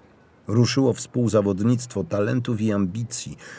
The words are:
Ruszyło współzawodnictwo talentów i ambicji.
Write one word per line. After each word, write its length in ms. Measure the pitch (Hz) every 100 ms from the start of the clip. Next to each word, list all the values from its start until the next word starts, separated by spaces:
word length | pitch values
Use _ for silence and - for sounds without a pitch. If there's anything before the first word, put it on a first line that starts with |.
| - _ _ _ -
Ruszyło 460 | 107 120 135 131
współzawodnictwo 1120 | 98 - 120 120 107 101 95 113 123 - 98
talentów 560 | 85 101 107 127 123 107
i 120 | 110
ambicji. 640 | 101 95 107 120 - - - -